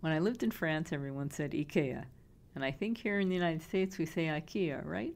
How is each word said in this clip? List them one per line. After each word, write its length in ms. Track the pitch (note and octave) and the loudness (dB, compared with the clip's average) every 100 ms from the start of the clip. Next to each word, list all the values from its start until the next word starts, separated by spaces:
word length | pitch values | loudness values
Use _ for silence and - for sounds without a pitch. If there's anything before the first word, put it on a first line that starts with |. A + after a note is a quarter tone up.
When 100 | D#3+ | 2
I 60 | D#3 | 4
lived 240 | F3+ A#3+ | 4 2
in 80 | A3+ | 0
France, 420 | - E3 D#3 D#3+ | 0 0 0 0
everyone 380 | D3 C#3 C3+ C#3 | -2 -4 -2 -4
said 200 | - D3 | -2 -2
ikea. 540 | - D3 - C#3+ B2+ B2+ - - - - | 0 0 2 2 0 -8 -14 -20 -20 -14
And 100 | - | -4
I 80 | C3+ | -4
think 260 | C#3 G#3 A3+ | -2 -2 -2
here 220 | A3 G3+ | 0 2
in 80 | F#3+ | 2
the 80 | F#3 | 2
United 280 | F3 D#3+ | 2 0
States, 340 | D#3+ F#3+ F#3 F#3+ | 0 0 0 0
we 80 | E3 | -2
say 200 | - D#3+ | 0 0
ikea, 600 | D3+ D#3 - F3 C3+ - | 0 -2 0 0 0 -4
right? 300 | E3+ A#3+ | -4 -4